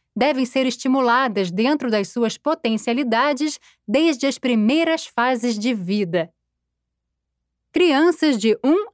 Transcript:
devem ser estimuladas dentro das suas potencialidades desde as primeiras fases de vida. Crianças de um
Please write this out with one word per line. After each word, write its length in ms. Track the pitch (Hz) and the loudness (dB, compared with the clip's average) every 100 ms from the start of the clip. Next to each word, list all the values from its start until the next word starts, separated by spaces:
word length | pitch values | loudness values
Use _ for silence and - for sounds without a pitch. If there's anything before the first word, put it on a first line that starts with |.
| _ - | _ -2
devem 300 | 262 269 247 | 0 0 -2
ser 200 | 269 262 | 0 -2
estimuladas 840 | 240 269 262 247 240 262 202 185 | -2 -2 0 2 2 0 -2 -4
dentro 400 | 185 233 294 240 | 0 0 0 0
das 160 | 220 196 | -2 -2
suas 300 | - 226 - | -2 -4 -2
potencialidades 1200 | - 320 233 220 226 233 269 220 285 269 302 - _ _ - | -4 -2 -2 -2 -2 -4 0 0 0 0 -4 -6 _ _ -2
desde 380 | 247 330 269 277 | 2 2 2 -2
as 140 | - | -2
primeiras 680 | 254 226 214 302 330 320 - | 0 2 2 2 0 -2 -4
fases 540 | - 247 254 240 214 | -2 0 0 -2 -2
de 140 | 226 | -2
vida. 600 | 233 180 208 185 170 160 _ _ _ _ _ _ _ _ _ _ _ _ _ _ | -4 -2 -2 -2 -2 -4 _ _ _ _ _ _ _ _ _ _ _ _ _ _
Crianças 680 | 320 359 269 330 320 311 240 | 0 2 4 2 2 0 2
de 200 | 220 - | 2 2
um 220 | 254 339 427 | 2 0 0